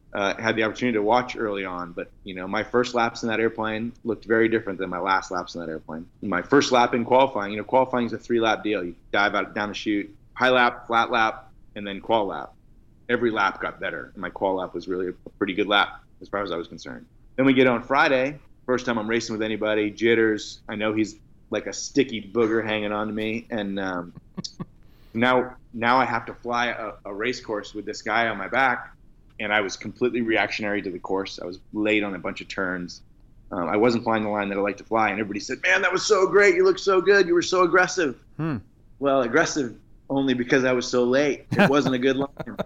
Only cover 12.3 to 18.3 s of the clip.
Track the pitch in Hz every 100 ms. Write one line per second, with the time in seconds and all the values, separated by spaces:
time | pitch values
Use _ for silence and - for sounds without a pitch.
12.3 | 76 62 - - - - - - 120 120
13.3 | 107 98 - 90 - 92 78 62 101 87
14.3 | - 98 95 90 87 90 92 90 - -
15.3 | - 101 92 98 101 90 - - - 87
16.3 | 101 98 85 82 80 - 60 - - -
17.3 | - 135 131 131 117 117 135 160 131 135